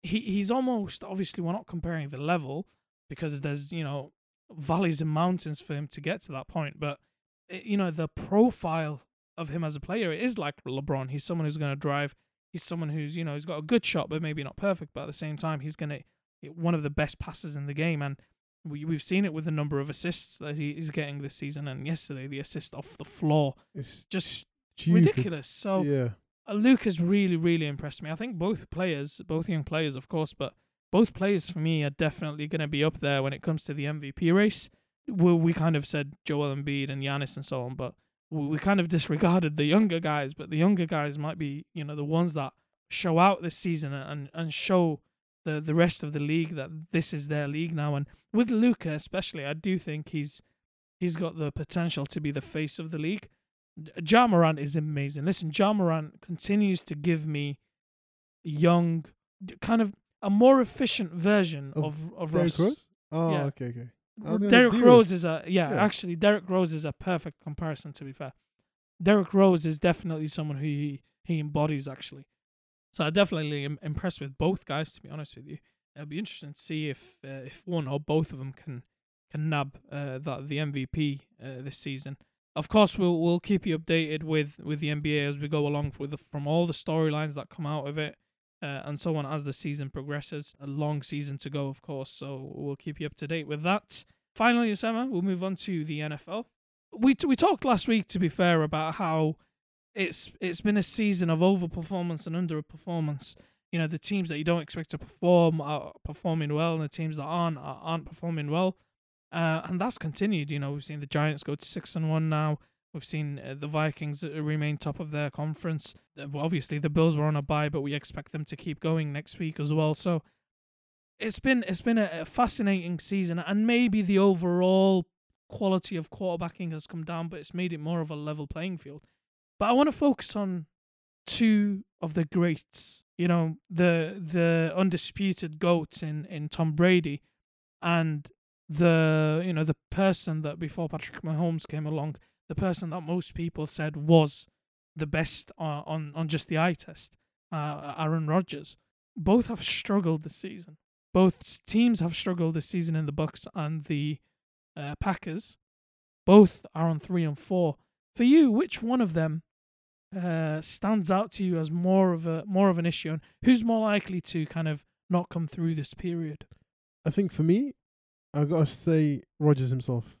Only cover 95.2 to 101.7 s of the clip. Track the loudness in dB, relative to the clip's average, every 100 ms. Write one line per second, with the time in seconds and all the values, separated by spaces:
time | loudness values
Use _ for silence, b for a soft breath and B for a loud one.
95.2 | 0 -2 -2 -4 -4 -4 -4 -4 -6 -8
96.2 | -8 -10 -10 _ _ _ _ 2 4 4
97.2 | 2 4 4 4 2 2 4 0 0 0
98.2 | 0 2 4 4 2 -2 -4 -2 -2 2
99.2 | 0 -2 _ _ _ _ _ -4 -4 -4
100.2 | -8 -6 -6 -2 2 2 0 0 0 2
101.2 | 0 4 4 4 0